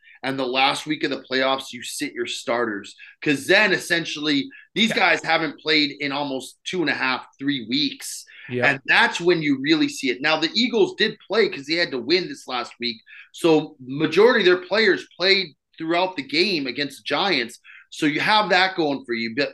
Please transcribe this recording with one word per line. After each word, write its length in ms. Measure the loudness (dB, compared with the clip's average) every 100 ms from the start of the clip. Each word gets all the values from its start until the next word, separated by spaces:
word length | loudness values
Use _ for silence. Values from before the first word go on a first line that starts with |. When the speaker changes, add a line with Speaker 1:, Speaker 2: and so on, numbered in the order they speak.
| _ -10
Speaker 1:
and 160 | -6 -4
the 80 | -2
last 400 | 2 2 0 -4
week 180 | -4
of 60 | -4
the 120 | -4 -4
playoffs, 420 | 0 0 0 -4
you 120 | -12
sit 280 | -12 -8 -8
your 140 | -6 -8
starters. 720 | -6 -4 -2 -2 -6 -10 -20 -20 -6
'Cause 240 | -2 0 2
then 260 | 4 4
essentially 760 | 0 -2 -4 -2 -4 0 0 -2 -10 -8
these 140 | -2 0
Speaker 2:
Yeah. 80 | 2
Speaker 1:
guys 260 | 2 2
haven't 380 | 2 0 0 -4
played 320 | 0 2 0 -2
in 100 | -6
almost 480 | -4 -4 -6 -10 -14
two 160 | -8 -4
and 100 | -2
a 40 |
half, 320 | -2 -2 -2 -6 -8
three 280 | -4 -4 -2
weeks. 560 | -2 -2 -6 -12 -14 -16 -20 -8
Speaker 2:
Yeah. 180 | 0 0
Speaker 1:
And 100 | 0 2
that's 340 | 2 2 2
when 220 | 2 2
you 180 | 2 0
really 280 | 2 2 2
see 200 | 0 -4
it. 140 | -2
Now, 140 | 0 0
the 100 | 0
Eagles 400 | 0 2 4 2 2
did 200 | -2 -2 -4
play 200 | 0 0
'cause 180 | -2 -4
they 80 | -2
had 160 | -2
to 60 | -2
win 280 | 0 0 0
this 200 | -10 -8
last 240 | -6 -6 -6
week. 160 | -8 -8 -14 -20 -20
So 420 | 0 4 4 2 -8 -10
majority 540 | -4 0 6 6 6
of 60 | 4
their 200 | 2 0
players 400 | 2 2 2 -2 -2
played 320 | 2 2 0 -10 _ -8
throughout 380 | -2 0 0 -2
the 60 |
game 420 | -4 0 0 -2 -4
against 300 | -4 -6 -8
the 40 |
Giants. 560 | -4 -2 0 0 -2 -8 -20 -20 _
So 160 | -2 0
you 120 | 0
have 280 | 2 2 4
that 240 | 2 2
going 300 | 0 -2 -2
for 80 | -6
you 180 | -6 -4
be-, 100 | -2 -4